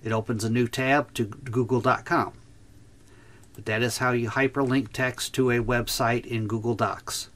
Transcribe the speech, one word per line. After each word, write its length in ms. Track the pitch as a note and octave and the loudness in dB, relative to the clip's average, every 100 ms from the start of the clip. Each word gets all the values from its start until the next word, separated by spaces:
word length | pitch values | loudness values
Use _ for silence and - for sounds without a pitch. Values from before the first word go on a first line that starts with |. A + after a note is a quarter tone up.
It 80 | G#2+ | 0
opens 320 | A2 A2 A2+ | -2 0 -2
a 60 | A2 | 2
new 180 | A#2 A#2+ | 2 2
tab 440 | - C3 C#3 - | 0 2 2 2
to 100 | - | -4
google 560 | G#2 - B2+ A2+ A#2+ B2+ | -4 -4 -4 -2 2 2
dot 240 | B2+ B2 | 2 0
com. 280 | - E3+ G2+ - - - - - - - - - - - - | 0 0 -2 -6 -20 -20 -20 -20 -20 -20 -20 -20 -20 -20 -20
But 120 | - G#2+ | -12 -4
that 160 | A2 | 0
is 160 | A#2+ - | 0 0
how 140 | B2+ | 0
you 180 | A#2+ A#2 | 2 0
hyperlink 640 | C3 C3+ C#3 C3 C3 A2+ | 0 0 2 2 2 0
text 420 | - B2+ B2 - | -2 -2 -2 -6
to 160 | - B2+ | 0 2
a 80 | A#2+ | 2
website 680 | A2+ B2 A2+ - A#2+ A#2+ | 2 0 0 0 2 0
in 220 | - A#2 G#2+ | -2 -4 -2
Google 300 | A2 A2 A2+ | -2 -2 0
Docs. 540 | G#2 F#2+ - - - | 0 -2 -8 -8 -10